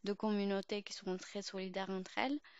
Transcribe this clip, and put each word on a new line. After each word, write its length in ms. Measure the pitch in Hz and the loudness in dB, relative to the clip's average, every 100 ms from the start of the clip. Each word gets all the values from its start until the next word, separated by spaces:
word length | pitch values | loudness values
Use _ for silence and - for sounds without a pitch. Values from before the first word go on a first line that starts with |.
de 100 | 196 | -4
communautés 680 | 202 220 208 202 196 - 208 | 0 2 4 4 2 2 -4
qui 100 | - | -4
sont 240 | - 185 185 | -6 -2 -2
très 240 | - 208 | -2 -6
solidaires 480 | 196 190 190 185 190 | -6 -4 -2 -2 0
entre 280 | 190 185 - | -2 0 2
elles 220 | 254 294 - - | 2 2 -4 -18